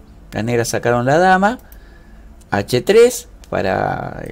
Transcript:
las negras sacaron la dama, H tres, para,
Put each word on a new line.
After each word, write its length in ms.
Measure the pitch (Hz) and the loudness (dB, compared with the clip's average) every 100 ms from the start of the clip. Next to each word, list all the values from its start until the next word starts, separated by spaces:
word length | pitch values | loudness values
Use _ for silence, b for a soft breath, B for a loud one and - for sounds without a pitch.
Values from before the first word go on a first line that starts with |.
| - - - | -20 -20 -10
las 100 | - | -6
negras 240 | 110 120 113 | -2 -2 -2
sacaron 380 | 110 120 120 123 | -2 0 0 0
la 120 | 156 | 2
dama, 420 | 185 185 202 254 b b b b b b b - - | 2 2 0 -4 b b b b b b b -20 -6
H 280 | 101 101 123 | -6 -2 -2
tres, 480 | - 214 240 - - - - | 2 6 4 2 -14 -20 -8
para, 720 | 95 98 98 101 90 - - - | -4 -2 -2 -2 -4 -10 -12 -14